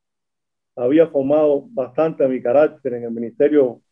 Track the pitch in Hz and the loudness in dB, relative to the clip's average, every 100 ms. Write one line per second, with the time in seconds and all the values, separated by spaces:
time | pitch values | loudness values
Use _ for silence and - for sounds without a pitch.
0 | _ _ _ _ _ _ _ - 123 156 | _ _ _ _ _ _ _ -6 0 2
1 | 160 139 135 151 151 139 - 135 123 - | 2 0 0 2 2 0 -4 -10 -6 -2
2 | 160 151 135 127 120 135 151 - 131 120 | -2 0 -2 -2 0 2 2 -2 -10 -8
3 | 117 117 120 - 147 147 127 - _ | -8 -8 -8 -2 2 2 0 -2 _